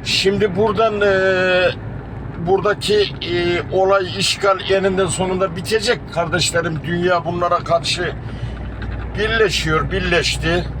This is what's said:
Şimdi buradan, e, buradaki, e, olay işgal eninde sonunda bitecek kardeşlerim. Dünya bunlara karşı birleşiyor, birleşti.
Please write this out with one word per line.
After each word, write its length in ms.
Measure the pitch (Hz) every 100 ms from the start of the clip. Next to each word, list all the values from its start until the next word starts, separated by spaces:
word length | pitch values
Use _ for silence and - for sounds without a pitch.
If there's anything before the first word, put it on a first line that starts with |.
Şimdi 520 | - - 190 196 208 180
buradan, 460 | 214 202 226 208
e, 680 | 202 190 190 185 185 185 180 165 - - - - - - 170
buradaki, 480 | 190 202 202 - 208 196 -
e, 400 | - 175 175 175 -
olay 460 | - 190 196 185 196
işgal 540 | 185 - 202 190 -
eninde 360 | 190 190 185 185
sonunda 480 | - 185 185 190 170
bitecek 440 | 185 220 226 240 -
kardeşlerim. 680 | 160 170 175 - 170 170 160
Dünya 420 | 143 175 180 175 165
bunlara 320 | 175 175 175
karşı 540 | - 170 - 165 170 - - - - - - - - - - -
birleşiyor, 760 | 214 226 208 - 156 156 139
birleşti. 760 | 190 180 175 135 - 156 175 127 -